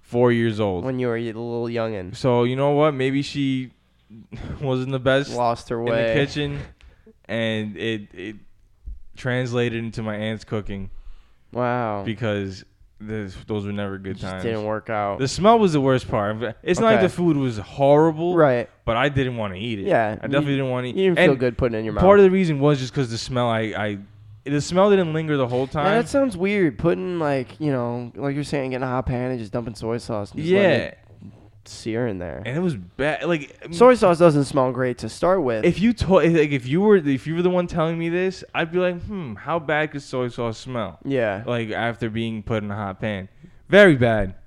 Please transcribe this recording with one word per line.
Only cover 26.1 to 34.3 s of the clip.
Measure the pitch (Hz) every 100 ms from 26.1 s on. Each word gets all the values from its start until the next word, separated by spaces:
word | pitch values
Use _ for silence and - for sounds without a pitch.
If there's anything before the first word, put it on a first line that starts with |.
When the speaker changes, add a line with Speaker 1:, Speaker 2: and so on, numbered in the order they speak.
| 285 269 180
Speaker 2:
weird. | 190 208 175 107
Putting, | 165 180 185 175
like, | 151 139 123 -
you | 151
know, | 131 120 120 120 95
like | 139
you're | 143
saying, | 143 147 131
getting | 127
a | 131
hot | 127 131
pan | 123 127
and | 127
just | 107
dumping | 120 117
soy | 107 110 117
sauce | - 110 104
and | -
just | 156
letting | 190 196
Speaker 1:
Yeah. | 131 82
Speaker 2:
it | - - - - - - -
sear | - - - 110 123
in | 95
there. | 87 67 107
Speaker 1:
And | 139
it |
was | 180 123
bad. | 90 - 139 151
Like, | 151 170 139 -
I | -
mean, |
Speaker 2:
Soy | 170 240
sauce | 247 196 165
doesn't | 175